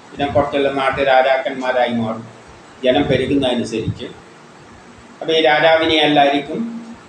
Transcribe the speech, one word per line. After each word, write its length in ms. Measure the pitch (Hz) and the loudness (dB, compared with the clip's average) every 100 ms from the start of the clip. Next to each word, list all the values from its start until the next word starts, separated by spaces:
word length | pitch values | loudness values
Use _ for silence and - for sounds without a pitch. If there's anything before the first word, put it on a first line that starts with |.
| - | -16
പിന്നെ 220 | - 143 | -6 -2
കുറച്ചെല്ലാം 420 | 147 - 143 139 139 | 0 0 0 -2 -2
നാട്ടു 260 | 135 143 | -2 0
രാജാക്കന്മാരായി 920 | 135 131 135 131 135 131 127 123 120 | 2 4 4 2 -2 -6 -2 0 0
മാറും, 340 | 117 113 117 - - - - - - | -2 -4 -8 -12 -20 -20 -20 -20 -4
ജനം 200 | 127 139 | 0 2
പെരുകുന്നതനുസരിച്ച്. 1040 | 139 131 131 139 131 117 113 - - - 110 - - - - - - - - - - - | 2 0 0 0 0 -2 -4 -6 -6 -8 -10 -16 -20 -20 -20 -20 -20 -20 -20 -20 -20 -10
അപ്പം 120 | 151 | -2
ഈ 80 | 160 | 2
രാജാവിനെ 540 | 160 151 160 160 160 156 | 4 4 4 4 2 2
എല്ലാവർക്കും 1000 | 151 147 143 147 147 175 - - - - | 2 4 2 2 -4 -6 -8 -10 -14 -20